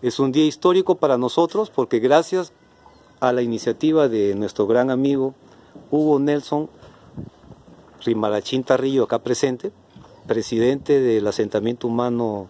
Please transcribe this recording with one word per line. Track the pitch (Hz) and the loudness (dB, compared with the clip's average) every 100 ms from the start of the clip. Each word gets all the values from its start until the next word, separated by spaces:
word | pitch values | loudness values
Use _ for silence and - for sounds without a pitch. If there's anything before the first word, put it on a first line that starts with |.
Es | 127 - | -4 0
un | 139 | 0
día | 131 156 | 2 2
histórico | 147 180 185 185 175 | 2 2 2 2 2
para | 151 127 | 2 2
nosotros | 123 - 165 202 214 | 0 2 0 0 -4
porque | - 123 120 | -2 0 0
gracias | 120 147 165 185 175 _ _ _ - - - _ | 4 2 2 -4 -4 _ _ _ -20 -20 -20 _
a | 127 | -2
la | 123 | 0
iniciativa | 120 113 120 113 156 160 143 | -2 -2 -4 -2 0 2 2
de | 113 101 101 | 2 0 0
nuestro | 104 - 104 | -4 -2 0
gran | 117 131 | 2 2
amigo | 127 139 139 131 135 - - - - - | 0 0 0 -2 -6 -20 -20 -20 -20 -4
Hugo | 147 151 143 | 0 2 2
Nelson | 143 147 139 147 156 - - - - - - _ - - - - - - - | 2 -2 -2 -6 -6 -12 -20 -20 -20 -16 -16 _ -20 -20 -20 -20 -20 -8 -4
Rimarachín | 110 107 104 - 131 | 0 0 -2 -2 -6
Tarrillo, | 127 131 131 135 | 0 0 2 0
acá | 113 117 | 0 -2
presente, | 123 123 139 127 196 - _ - - - - | -2 -2 0 -2 -8 -12 _ -20 -20 -20 -4
presidente | 113 107 113 120 139 - 143 | -4 -2 0 2 0 0 2
del | 127 113 104 | 2 2 0
asentamiento | - 107 107 107 120 123 | -2 -2 -2 -2 -4 -4
humano | 117 123 120 117 104 95 | -2 -2 -2 -2 -4 -10